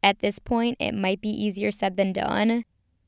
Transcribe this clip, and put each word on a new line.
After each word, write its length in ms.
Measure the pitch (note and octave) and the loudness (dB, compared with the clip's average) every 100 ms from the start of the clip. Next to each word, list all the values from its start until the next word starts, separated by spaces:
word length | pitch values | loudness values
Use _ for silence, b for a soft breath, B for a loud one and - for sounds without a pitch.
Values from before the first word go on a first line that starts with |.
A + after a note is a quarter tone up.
At 180 | G3+ G3+ | 0 2
this 200 | G3+ G3+ | 0 -2
point, 380 | - A#3 A#3 - | -2 0 0 -2
it 140 | - | -2
might 280 | G#3 F#3+ G3+ | -2 0 -2
be 80 | G#3+ | -2
easier 420 | G#3+ G#3 F#3+ G#3 | -2 -2 -2 -4
said 260 | G3+ G3 F#3 | -2 -2 0
than 160 | F#3+ | 0
done. 520 | F#3+ - G3 A3 A#3 A#3 _ _ _ | 0 0 2 2 2 -2 _ _ _